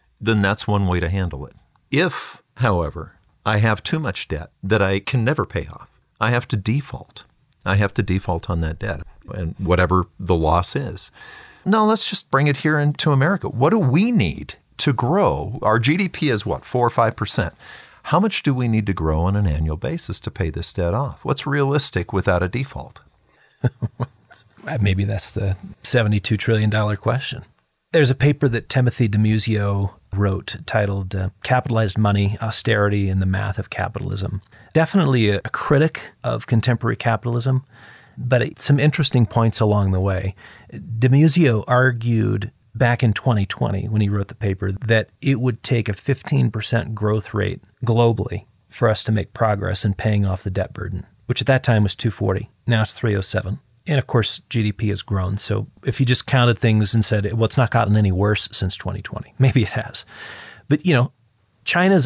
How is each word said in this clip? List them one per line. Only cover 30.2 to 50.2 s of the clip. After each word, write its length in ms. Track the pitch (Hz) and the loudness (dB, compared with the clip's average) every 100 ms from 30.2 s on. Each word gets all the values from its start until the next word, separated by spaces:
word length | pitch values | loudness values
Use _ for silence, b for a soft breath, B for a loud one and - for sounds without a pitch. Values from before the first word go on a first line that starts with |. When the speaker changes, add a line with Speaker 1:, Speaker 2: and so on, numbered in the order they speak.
| 101 95 - - - | 0 -2 -6 -12 -4
Speaker 2:
titled, 500 | 113 101 98 92 95 | -2 0 -2 -4 -4
uh, 140 | 95 - | -6 -6
Capitalized 540 | - 127 - 113 110 107 | -2 0 0 0 0 2
Money, 400 | 107 101 101 104 | 2 2 0 -2
Austerity, 680 | 113 - - 107 104 101 98 | -4 -2 0 2 2 2 0
and 120 | 95 | 0
the 40 | 95 | 0
Math 320 | 92 101 98 | 0 -2 -6
of 120 | 98 | -6
Capitalism. 720 | - 95 107 92 98 95 98 - b b | -6 -6 -6 -6 -6 -6 -8 -12 b b
Definitely 560 | 160 160 196 147 127 107 | 0 2 2 4 4 4
a, 80 | 101 | 2
a 60 | - | -2
critic 520 | - - 139 156 - - - | -4 2 2 2 -2 -16 -10
of 240 | 120 113 - | -6 -4 0
contemporary 500 | 113 127 117 117 113 | 2 2 0 0 -2
capitalism, 640 | 120 113 120 120 123 131 - B B B B B | 0 -2 -2 -2 0 -2 -4 B B B B B
but 240 | 123 123 | 0 0
it, 180 | 113 - | 0 -2
some 200 | - 143 | 2 4
interesting 460 | 151 - 147 127 117 | 4 2 2 2 2
points 360 | - 113 - | 2 2 2
along 300 | 107 104 98 | 2 2 2
the 100 | 92 | 2
way. 340 | 95 92 95 - B B B | 0 -2 -4 -8 B B B
DiMuzio 920 | - - 113 123 135 156 143 151 110 - | -16 -8 0 4 6 6 6 4 2 2
argued 880 | 123 127 120 117 113 104 104 104 - _ - | 2 2 2 0 0 2 -2 -6 -12 _ 0
back 280 | 120 120 | 2 4
in 100 | 117 | 2
twenty 320 | 104 - 107 98 | 2 2 0 0
twenty, 420 | - - 98 98 | -2 -2 -2 -2
when 140 | 107 | 0
he 80 | 101 | 0
wrote 180 | 101 101 | 0 -4
the 80 | - | -6
paper, 380 | 104 95 95 | -4 -2 -4
that 360 | 98 110 113 107 _ | -4 0 0 0 _
it 180 | 139 123 | -2 0
would 240 | 127 117 | 0 -2
take 240 | - 120 107 | -2 -2 -2
a 60 | |
fifteen 580 | 98 - 127 - 139 120 | -4 -4 -4 -2 0 0
percent 420 | 110 - 113 - | -2 -2 -2 -2
growth 400 | 107 107 107 - | -4 0 -2 -2
rate 280 | 104 95 92 _ _ 117 | -4 -4 -6 _ _ 0
globally 600 | 113 117 104 92 92 - _ _ | 4 4 2 -2 -8 -12 _ _
for 220 | - 113 | -2 0
us 120 | 107 - | 0 0
to 80 | |
make 200 | 107 95 | -2 -2
progress 520 | - 113 104 92 90 104 | -2 0 0 -2 -2 -2
in 80 | |
paying 320 | 98 110 104 | -2 0 2